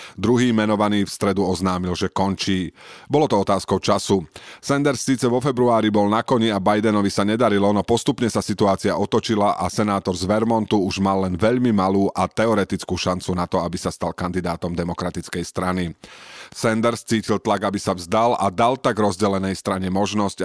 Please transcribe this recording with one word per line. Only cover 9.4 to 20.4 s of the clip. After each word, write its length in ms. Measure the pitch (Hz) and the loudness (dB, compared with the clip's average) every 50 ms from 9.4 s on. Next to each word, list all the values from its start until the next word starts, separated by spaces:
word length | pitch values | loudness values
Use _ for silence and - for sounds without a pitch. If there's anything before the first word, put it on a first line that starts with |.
| 101 101 - | 2 2 2
a 160 | - 90 90 | 0 -2 -4
senátor 480 | - - 107 104 101 98 - 101 92 82 | -2 -2 0 0 0 0 -2 -2 -4 -2
z 80 | 92 | -2
Vermontu 560 | 90 104 110 110 113 117 110 107 - 113 104 92 | 0 0 0 2 2 0 0 0 0 0 0 0
už 160 | 98 92 95 | 0 0 0
mal 240 | 98 98 98 95 95 | 0 2 2 0 0
len 160 | 92 90 82 | -2 -2 0
veľmi 320 | 107 110 123 127 123 123 | 0 2 2 2 2 2
malú 400 | 110 98 95 95 98 98 98 95 | 2 2 2 2 2 2 2 0
a 160 | - - 92 | 0 0 -2
teoretickú 720 | 90 - - 110 117 110 104 95 - 98 90 - - 90 87 | -2 0 0 2 2 2 2 0 0 -2 -6 -4 -6 -6 -4
šancu 320 | - 95 90 90 - - | -2 -2 -4 -2 -4 -4
na 160 | 92 90 90 | -4 -4 -2
to, 160 | - - 92 85 | -2 -2 -2 -2
aby 160 | 87 85 85 | -4 -6 -6
sa 160 | - 90 - | -6 -6 -6
stal 160 | - - 85 | -4 -6 -6
kandidátom 640 | 82 - 87 90 87 90 85 87 82 - - 87 90 | -4 -4 -6 -4 -4 -4 -4 -4 -4 -4 -6 -6 -4
demokratickej 680 | 90 87 87 85 - 90 87 85 87 82 - - 90 85 | -4 -4 -4 -4 -6 -6 -6 -6 -8 -10 -8 -8 -8 -8
strany. 480 | - - - 92 92 90 92 87 82 78 - - - - - - - - - - - | -6 -6 -4 -2 -2 -2 -2 -4 -4 -8 -12 -18 -20 -20 -20 -20 -20 -20 -20 -20 -18
Sanders 540 | - - - - 110 113 113 120 113 - - | -8 -2 0 0 0 2 2 0 0 -2 -2
cítil 320 | - 117 110 98 - 107 | -2 0 0 0 0 -2
tlak, 320 | 98 - 110 104 98 104 101 | 0 0 0 -2 0 0 -2
aby 80 | 95 | -4
sa 160 | 101 - 104 92 | -2 -2 -2 -4
vzdal, 480 | 90 85 82 104 110 117 120 123 - | -4 -4 -2 0 2 2 2 2 2
a 80 | 95 98 | 0 0
dal 320 | 90 90 117 120 131 131 | 0 2 2 2 0 0
tak 160 | - 131 110 | 0 -2 0
rozdelenej 560 | 101 107 104 95 - 107 101 98 95 98 95 95 | 2 0 0 0 0 0 0 0 0 -2 -2 -4
strane 400 | - - 104 98 95 95 92 92 | -4 -4 -4 -4 -2 -2 -2 0
možnosť, 480 | 98 104 95 101 107 104 98 - - | 0 0 0 0 0 0 -2 -2 -4